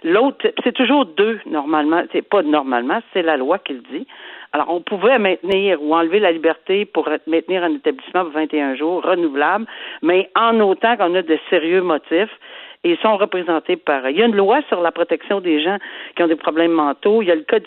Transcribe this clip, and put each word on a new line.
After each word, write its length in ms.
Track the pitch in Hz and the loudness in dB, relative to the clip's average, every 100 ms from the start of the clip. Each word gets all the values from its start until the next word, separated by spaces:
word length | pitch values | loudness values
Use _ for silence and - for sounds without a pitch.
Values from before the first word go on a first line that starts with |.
L'autre, 420 | 165 196 269 - 220 - | 0 2 2 0 -2 -2
c'est 80 | - | -2
toujours 320 | 156 240 285 | 0 2 2
deux, 340 | 208 156 214 220 | 2 0 0 -2
normalement. 580 | - 156 143 156 151 165 160 | -6 -4 -2 0 2 0 0
C'est 100 | 165 - | -4 0
pas 160 | 208 | 0
normalement, 580 | 151 151 135 123 123 214 - | 2 0 0 -2 -2 -4 -4
c'est 100 | 196 | -2
la 140 | 165 147 | 0 0
loi 220 | 131 190 | 0 -2
qui 160 | - | -4
le 80 | 131 - | -12 -12
dit. 140 | 156 262 - - - - | -12 -12 -18 -20 -20 -8
Alors, 120 | 151 151 | -4 -2
on 140 | 175 | -4
pouvait 360 | - 202 208 262 | -4 0 2 4
maintenir 640 | 196 175 175 190 202 165 | 2 0 -2 0 0 0
ou 120 | 151 | 0
enlever 240 | 165 165 202 | 0 2 2
la 120 | 196 | 2
liberté 540 | 165 160 156 - 196 | 2 0 -2 -2 -2
pour 240 | 202 165 151 156 - | -2 -2 -2 -4 -2
maintenir 380 | 165 160 185 | -2 0 -2
un 100 | 170 | -2
établissement 480 | 147 156 131 - 180 | -2 -2 -4 -4 -4
pour 80 | 175 | -2
vingt 200 | 147 156 | -4 -4
et 80 | 151 | -2
un 160 | 139 131 | -2 -2
jours, 260 | 156 180 | -4 -2
renouvelable, 600 | 151 185 165 139 151 202 226 - - - | 0 0 0 0 0 0 -4 -14 -16 -4
mais 260 | 156 185 190 | 0 2 0
en 260 | 202 226 226 | 0 2 4
autant 360 | 202 190 226 233 | 2 2 0 2
qu'on 160 | 175 | 2
a 80 | 185 | 0
de 160 | 160 156 - | 0 -2 0
sérieux 320 | 175 160 185 | 0 2 2
motifs. 500 | 180 147 - 165 214 - - - - - | 2 -2 0 0 0 -6 -20 -20 -20 -4
Ils 140 | 175 170 | -2 2
sont 180 | 220 202 | 2 2
représentés 600 | 202 185 175 160 - 175 | 0 -2 -2 -2 0 -2
par, 340 | - 139 131 | 0 -2 0
il 80 | 160 | 2
y 40 | |
a 40 | 233 | 2
une 80 | 202 | 4
loi 240 | 196 196 196 | 4 2 0
sur 120 | 185 | -2
la 80 | 170 | 0
protection 500 | 165 170 165 - 196 | 0 -2 -2 -2 -2
des 220 | 180 151 | 0 0
gens 160 | 160 196 - - - - | 0 -2 -6 -16 -10 -2
qui 60 | |
ont 20 | 170 | 0
des 80 | 165 | 0
problèmes 360 | - 156 170 | 0 0 2
mentaux. 500 | 165 147 135 202 220 | 2 0 0 2 2
Il 60 | 185 | 2
y 20 | |
a 40 | 160 | 0
le 80 | - | 0
Code 140 | 226 | -2